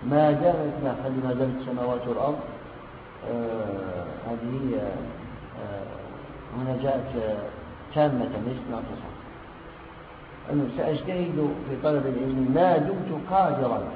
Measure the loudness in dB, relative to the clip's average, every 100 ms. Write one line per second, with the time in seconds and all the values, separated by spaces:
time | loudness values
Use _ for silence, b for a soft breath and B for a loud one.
0 | 4 6 8 8 6 4 0 0 -2 0
1 | -2 0 0 2 2 0 -4 -2 0 0
2 | 0 2 2 0 -4 -10 -12 -14 -14 -14
3 | -14 -10 -4 -2 -2 -2 -2 -4 -4 -6
4 | -6 -6 -6 -4 -2 -2 0 0 -2 -4
5 | -6 -10 -12 -12 -12 -10 -8 -6 -8 -10
6 | -12 -12 -12 -14 -8 -4 -2 0 0 0
7 | -2 -2 0 -2 -4 -8 -12 -14 -4 4
8 | 4 4 0 -2 -2 -4 -4 -6 -6 -8
9 | -10 -12 -14 -16 -16 -16 -16 -16 -16 -16
10 | -16 -16 -16 -14 0 2 2 0 0 0
11 | 0 -2 0 2 2 0 -4 0 4 4
12 | 2 0 2 2 6 8 8 8 4 0
13 | -2 -2 2 4 6 4 2 2 -2